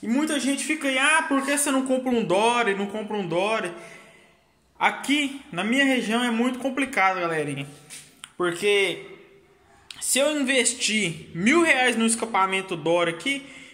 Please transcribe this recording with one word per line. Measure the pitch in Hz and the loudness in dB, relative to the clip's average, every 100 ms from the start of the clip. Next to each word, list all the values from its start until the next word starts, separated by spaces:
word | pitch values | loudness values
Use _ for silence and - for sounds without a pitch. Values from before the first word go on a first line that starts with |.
E | 208 | -2
muita | 254 311 285 | 0 0 -2
gente | 240 277 | -2 -2
fica | - 302 277 | -2 -2 0
aí, | 262 | 2
"Ah, | 285 320 311 | 2 2 2
por | 269 | 0
que | 269 285 | 0 0
você | 294 | 2
não | 269 262 | 0 2
compra | 254 254 | 0 2
um | 240 | 0
Dory, | 175 185 226 240 208 | 2 2 4 2 0
não | 196 202 | 0 -2
compra | 214 208 214 | -6 -6 -4
um | 180 | -2
Dory?" | 170 202 220 180 170 - - - - _ _ _ _ _ - | 0 0 -2 -4 -10 -16 -20 -20 -20 _ _ _ _ _ -2
Aqui, | 190 208 - 294 277 262 - | -2 -2 -2 0 0 -4 -12
na | 170 | -6
minha | 208 262 | -2 2
região, | 277 254 202 226 | 4 2 0 0
é | 247 | 0
muito | 226 247 254 | 0 0 0
complicado, | 277 254 262 202 190 185 | -4 -2 -2 2 2 2
galerinha. | 170 160 147 139 139 - - - - - - - | -2 -2 -2 -6 -10 -14 -20 -20 -20 -20 -20 -4
Porque | 175 170 208 202 185 160 - - - - _ _ _ _ _ - | -4 0 2 4 2 -2 -10 -20 -20 -20 _ _ _ _ _ -10
se | - 254 | -2 2
eu | 294 302 | 2 0
investir | 262 262 233 - - 214 180 160 - | 0 2 2 0 -2 0 0 -4 -12
mil | 165 208 330 | -2 2 4
reais | 330 262 254 226 | 4 4 2 2
no | |
escapamento | 226 226 226 190 190 190 190 170 | 0 0 -2 0 0 0 -4 -4
Dory | 156 175 170 | 0 2 0
aqui, | 165 269 277 - - - | -2 -4 -6 -8 -20 -20